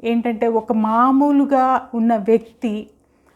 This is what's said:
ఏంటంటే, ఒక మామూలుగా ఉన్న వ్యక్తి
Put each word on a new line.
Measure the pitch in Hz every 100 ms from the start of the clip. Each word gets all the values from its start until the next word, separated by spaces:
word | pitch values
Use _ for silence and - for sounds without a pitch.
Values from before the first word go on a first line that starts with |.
ఏంటంటే, | 226 233 240 220 233
ఒక | 226 220
మామూలుగా | 220 220 226 254 269 294 277 277 269 254 262 -
ఉన్న | 233 226 220
వ్యక్తి | 196 226 - - 233 208 - _ _ _ _